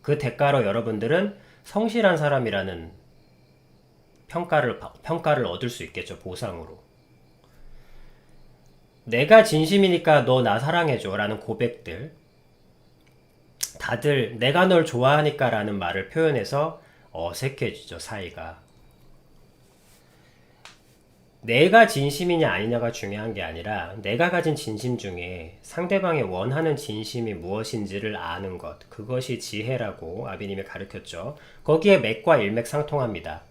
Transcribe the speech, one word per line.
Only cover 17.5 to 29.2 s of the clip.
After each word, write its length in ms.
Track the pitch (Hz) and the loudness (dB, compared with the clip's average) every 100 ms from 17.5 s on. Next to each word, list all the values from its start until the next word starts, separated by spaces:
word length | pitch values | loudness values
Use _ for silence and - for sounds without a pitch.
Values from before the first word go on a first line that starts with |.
| 135 117 - - 85 | -4 -6 -6 -16 -14
사이가. 640 | - 107 90 85 82 82 _ _ - _ - - _ - _ _ _ _ _ - _ _ _ _ _ _ - - _ _ _ _ _ _ | -12 -10 -10 -12 -14 -16 _ _ -20 _ -20 -20 _ -20 _ _ _ _ _ -20 _ _ _ _ _ _ -20 -20 _ _ _ _ _ _
내가 460 | 110 120 175 220 220 | 0 6 8 8 6
진심이냐 640 | 143 143 143 180 165 113 | 4 -2 0 0 2 2
아니냐가 400 | 92 110 120 117 | 0 -2 -2 -2
중요한 400 | - 98 104 113 | -4 -8 -6 -6
게 100 | 98 | -6
아니라 520 | 82 80 101 104 85 101 | -8 -8 -6 -6 -6 -8
내가 280 | 98 120 175 | -4 0 0
가진 260 | 180 165 143 | 0 -2 -4
진심 420 | - 107 123 120 | -6 -6 -4 -4
중에 580 | 98 90 87 90 82 - | -6 -10 -10 -12 -14 -18
상대방이 600 | - - 175 196 185 156 | -12 -8 -2 0 0 -2
원하는 540 | 101 92 113 139 165 139 | -2 -2 -2 0 0 -2
진심이 560 | - 107 110 123 113 | -6 -8 -6 -6 -6
무엇인지를 840 | 92 87 104 110 117 101 98 107 98 | -6 -6 -6 -6 -6 -6 -6 -6 -6
아는 420 | 85 85 95 90 | -8 -8 -8 -10
것, 200 | 78 76 - | -12 -16 -18
그것이 480 | - 110 127 | -16 -6 -6